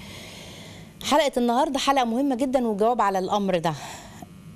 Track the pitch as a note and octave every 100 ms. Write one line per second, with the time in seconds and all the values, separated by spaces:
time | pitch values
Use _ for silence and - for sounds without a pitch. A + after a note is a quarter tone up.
0 | - - - - - - - - - -
1 | - D4 C#4+ B3+ A#3+ A#3 D#4 C4+ - C#4
2 | A#3 A3+ C#4+ A#3+ C4+ C4 A#3 G3+ A3 A#3+
3 | G3+ G3 F#3 G#3 G3 F3+ E3 C#3+ - -
4 | - - - - -